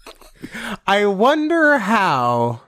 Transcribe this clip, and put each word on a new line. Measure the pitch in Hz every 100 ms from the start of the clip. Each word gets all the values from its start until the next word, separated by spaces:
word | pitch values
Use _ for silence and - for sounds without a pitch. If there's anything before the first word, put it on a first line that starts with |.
| - - - _ - 226 226 196 -
I | 202 208
wonder | 190 247 311 302 330 302 285
how | 190 226 185 135 120 120 120 117